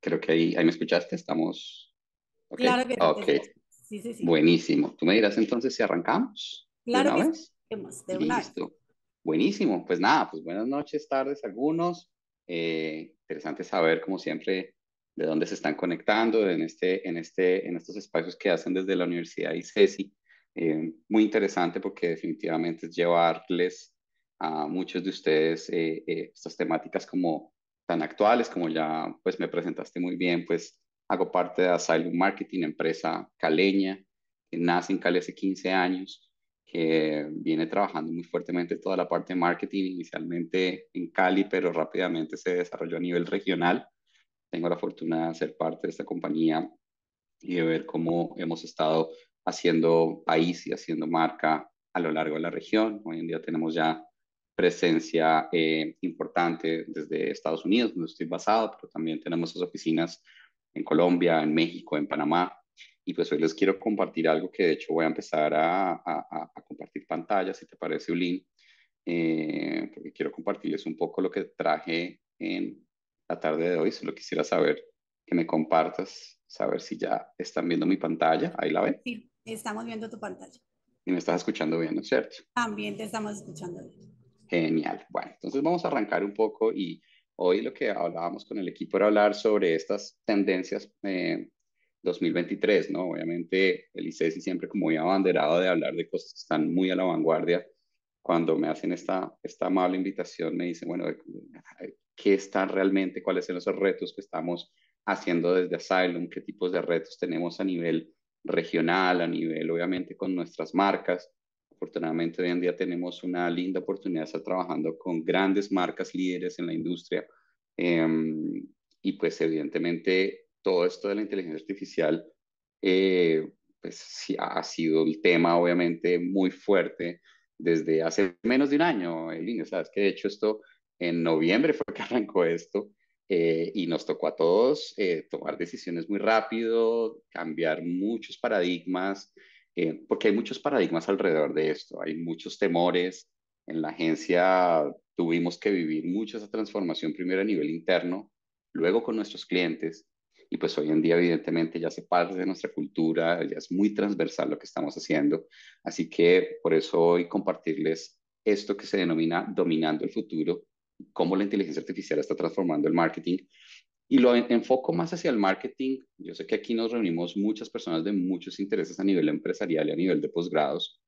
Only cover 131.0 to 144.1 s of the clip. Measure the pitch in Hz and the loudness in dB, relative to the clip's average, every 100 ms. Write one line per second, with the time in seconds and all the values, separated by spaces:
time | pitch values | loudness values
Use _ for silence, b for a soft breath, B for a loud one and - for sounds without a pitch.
131 | 87 85 82 80 82 107 156 147 - - | -2 0 2 2 4 4 2 0 -4 -8
132 | - 120 101 95 85 85 - 101 101 _ | -4 -2 0 2 2 0 -2 -6 -6 _
133 | _ _ _ 90 82 80 82 104 85 78 | _ _ _ 2 2 2 -2 -2 -2 -2
134 | - - 78 - 82 95 123 147 - - | -2 -2 -2 0 2 4 4 2 -4 -4
135 | 95 82 - - 73 73 85 - - 85 | 0 -2 -4 -8 -6 -6 -8 -8 -8 -8
136 | 82 101 107 110 107 113 113 113 113 117 | -4 0 4 2 2 -2 0 2 2 0
137 | 113 - _ - 82 78 80 78 85 90 | -2 -6 _ -8 -8 -2 -2 0 -2 -2
138 | 101 113 - - 120 107 90 90 92 92 | -2 -4 -8 -6 0 2 2 -2 -2 -2
139 | 95 98 - _ b b b - 82 78 | -2 -4 -10 _ b b b -2 -2 -2
140 | - 107 110 104 117 - - 139 85 82 | -4 2 2 2 -2 -4 0 2 2 0
141 | 82 98 95 78 73 78 78 76 - - | 0 0 4 4 2 2 0 0 -6 -10
142 | 87 80 82 82 - - 98 85 87 87 | -6 -6 -6 -8 -10 -2 0 2 2 2
143 | 90 - - _ _ _ - 80 78 78 | -2 -6 -20 _ _ _ -8 -6 -6 -2
144 | 80 | 0